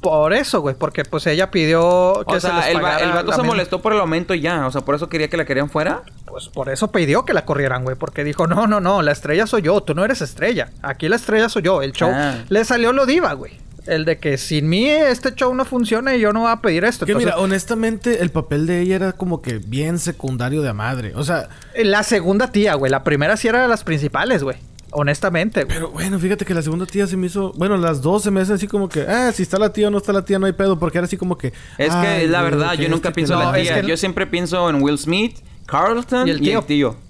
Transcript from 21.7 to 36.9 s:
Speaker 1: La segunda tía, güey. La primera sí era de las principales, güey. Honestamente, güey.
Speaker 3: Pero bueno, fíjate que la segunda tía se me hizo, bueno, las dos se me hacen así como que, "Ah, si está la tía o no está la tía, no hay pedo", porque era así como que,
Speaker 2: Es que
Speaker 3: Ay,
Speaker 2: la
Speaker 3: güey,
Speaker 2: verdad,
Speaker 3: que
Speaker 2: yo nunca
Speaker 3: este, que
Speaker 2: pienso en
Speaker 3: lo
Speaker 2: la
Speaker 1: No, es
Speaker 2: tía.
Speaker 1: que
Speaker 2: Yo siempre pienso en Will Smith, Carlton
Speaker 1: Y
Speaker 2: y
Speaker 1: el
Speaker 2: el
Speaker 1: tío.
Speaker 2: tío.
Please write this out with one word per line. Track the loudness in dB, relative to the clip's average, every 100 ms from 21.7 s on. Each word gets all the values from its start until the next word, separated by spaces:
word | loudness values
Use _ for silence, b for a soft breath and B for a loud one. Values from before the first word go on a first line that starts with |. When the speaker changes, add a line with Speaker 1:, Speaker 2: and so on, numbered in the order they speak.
| 0
Speaker 1:
La | 2 2
segunda | 2 0 2 2 2
tía, | 4 4
güey. | 4 2
La | 2
primera | 2 2 2 2
sí | 2
era | 2
de | 4
las | 2
principales, | 0 -2 0 0 0 0
güey. | 0 -6 -12 -20 -10
Honestamente, | -2 0 0 0 0 0 0
güey. | -2 -2
Speaker 3:
Pero | -4
bueno, | -4 -4 0
fíjate | 0 -2
que | 0
la | -2
segunda | 0 -2
tía | -4 -2 -2
se | 0
me | -2
hizo, | -2 -4
bueno, | -2 0 2
las | 2 0
dos | 2 2
se | 2
me | 0
hacen | 2 0
así | 0
como | -2 -2
que, | -2 0
"Ah, | 0 0
si | 0
está | -2 2
la | 0
tía | 2 2
o |
no | 0
está | 0
la | -2
tía, | 0 0
no |
hay | 0
pedo", | 2 0 2
porque | 0 -2
era | -2
así | -4
como | -4 -4
que, | -6 B B B
Speaker 2:
Es | 0
que | 2 2
Speaker 3:
Ay, | 2 2
Speaker 2:
la | 2
Speaker 3:
güey, | 2
Speaker 2:
verdad, | 0 0 0
Speaker 3:
que |
Speaker 2:
yo | 0
nunca | 0 -2
Speaker 3:
este, |
que |
Speaker 2:
pienso | -2 0
en | 2
Speaker 3:
lo | 2
Speaker 2:
la |
Speaker 1:
No, | 0
es | 2
Speaker 2:
tía. | 0
Speaker 1:
que | 0
Speaker 2:
Yo | 0
siempre | -2 -2 -2
pienso | -2 -2 0 2
en | 2
Will | 2 0
Smith, | 0 0 0 -4 -20 B -4
Carlton | 0 2 0 0 0 2
Speaker 1:
Y |
Speaker 2:
y |
Speaker 1:
el | 2
Speaker 2:
el |
Speaker 1:
tío. | 2 2
Speaker 2:
tío. | 2 2 2